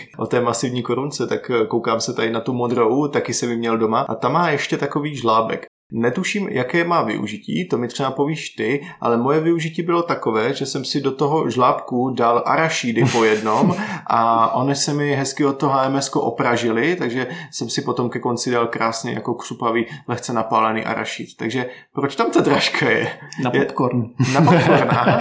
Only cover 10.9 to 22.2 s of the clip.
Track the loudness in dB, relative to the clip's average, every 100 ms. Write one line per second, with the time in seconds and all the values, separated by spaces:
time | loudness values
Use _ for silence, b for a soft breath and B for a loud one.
10.9 | -2 -2 0 0 2 0 2 2 2 -2
11.9 | -2 0 2 2 2 2 2 2 0 0
12.9 | 2 4 4 4 2 2 2 2 2 -4
13.9 | -6 0 2 4 4 2 2 0 0 0
14.9 | 0 0 0 -2 0 0 2 2 2 2
15.9 | 0 0 0 -2 0 0 0 0 2 0
16.9 | 0 -2 -2 -4 B B -8 -4 -4 -2
17.9 | -2 -2 -2 -2 -2 0 0 0 0 -2
18.9 | -2 -4 -6 -4 -6 -6 -4 -2 0 -2
19.9 | -8 -8 -6 -2 -2 0 2 2 0 -2
20.9 | -4 -6 -8 -12 -8 -4 -4 -4 B B
21.9 | -4 -4 0